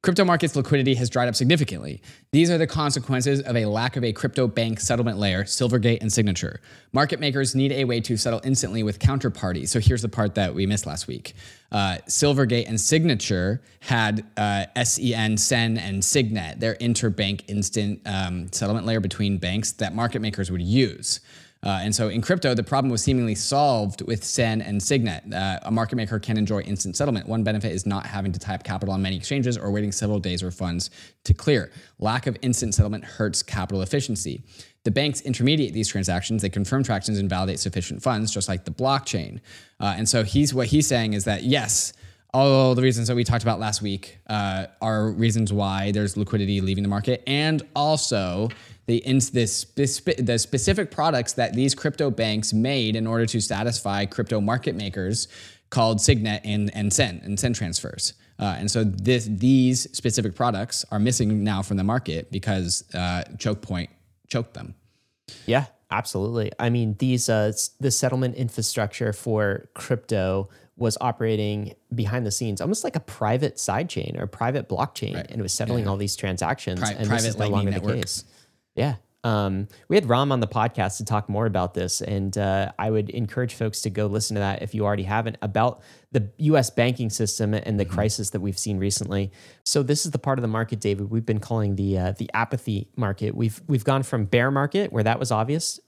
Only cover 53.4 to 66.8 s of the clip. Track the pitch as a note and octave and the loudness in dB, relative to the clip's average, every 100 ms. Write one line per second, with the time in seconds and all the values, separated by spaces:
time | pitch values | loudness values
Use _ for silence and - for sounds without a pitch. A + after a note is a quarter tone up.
53.4 | G2+ G2+ A2+ A#2 G2+ G2+ G2+ - G#2 A2 | 0 0 0 -2 -2 -2 -2 -2 -2 0
54.4 | G2+ B2 D3 F#2+ G2+ F#2+ F#2 A#2 - - | 2 0 -2 -4 -6 -4 -2 -2 -4 -12
55.4 | - - _ C3+ A2+ A2 - B2+ G#2+ G#2 | -20 -20 _ 2 4 4 4 4 2 -2
56.4 | G#2+ G#2 G2+ A2 G2+ - B2 F2+ - G2+ | -2 -2 -2 -2 0 2 0 -2 -6 -2
57.4 | B2+ A2+ F2+ E2+ - - - - _ - | -2 -2 -2 -4 -6 -6 -6 -6 _ -6
58.4 | G2+ D#2 G2+ A#2+ G#2+ F#2+ G2+ B2 A2 G2+ | -4 -2 -2 0 0 0 2 2 0 2
59.4 | B2 C3+ B2+ B2+ - - B2 A2 G#2+ F2 | 4 6 6 2 -4 -4 -2 0 -2 0
60.4 | A#2+ G2 A2+ - - G#2+ A2 B2 G#2+ G#2+ | 0 0 -4 -6 -4 0 2 2 2 2
61.4 | G#2 G2 G2 G2 G2 B2 - D#2+ - G2 | 0 0 -2 0 0 0 -2 -6 -6 -6
62.4 | G#2+ F#2+ F2 - - F2+ F2+ F2+ - G#2+ | -2 -2 0 -4 -4 -4 -2 -4 -6 -6
63.4 | - G#2 - F2+ E2 _ _ _ _ B2 | -4 -4 -6 -6 -6 _ _ _ _ -6
64.4 | A#2+ - - - _ _ _ _ - - | -6 -12 -16 -18 _ _ _ _ -20 -12
65.4 | - B2 C3+ _ _ G#2 - F#2+ G#2 A#2+ | 2 2 2 _ _ -4 -4 -4 -2 -2
66.4 | G#2 - A#2+ A#2+ | -4 -2 0 2